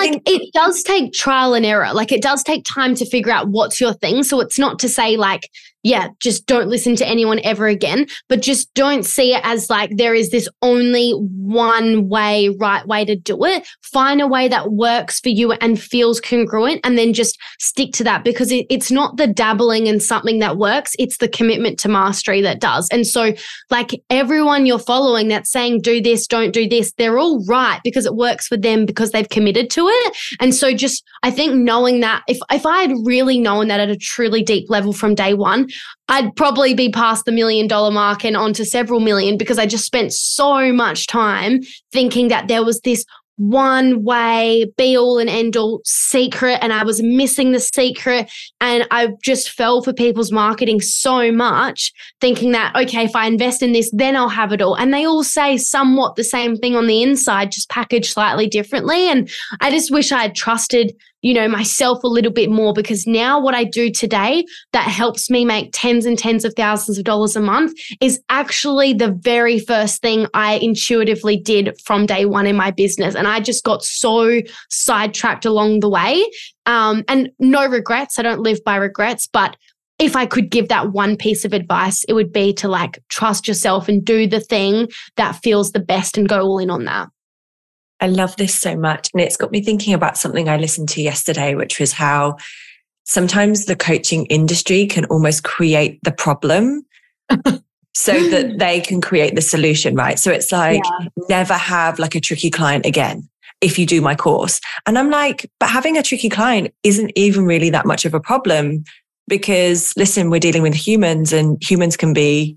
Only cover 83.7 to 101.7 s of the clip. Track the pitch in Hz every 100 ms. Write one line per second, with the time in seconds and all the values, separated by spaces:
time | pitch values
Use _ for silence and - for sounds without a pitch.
83.7 | 190 - 202 202 220 208 220 - 214 196
84.7 | 214 233 - - - 214 - 233 208 202
85.7 | 202 170 190 190 214 202 202 190 190 180
86.7 | 175 90 92 - _ _ _ _ _ _
87.7 | _ _ - 185 185 185 202 190 - 175
88.7 | 165 160 151 - 185 175 - - 208 208
89.7 | 214 208 175 165 - 143 151 160 151 156
90.7 | 165 151 - 151 143 - 147 143 139 -
91.7 | - 139 - 147 147 143 151 - - -
92.7 | - _ _ - 190 180 202 208 208 -
93.7 | 185 - 160 - 160 139 156 156 170 -
94.7 | 190 202 170 156 160 151 151 - - 165
95.7 | 151 151 - 175 - 156 139 151 175 247
96.7 | 294 - _ _ _ - 254 262 - _
97.7 | _ _ - - 196 175 185 240 208 180
98.7 | 175 170 180 - 175 147 - 160 160 156
99.7 | 151 147 131 127 - 190 156 - 180 165
100.7 | 160 156 175 170 - 175 185 185 180 -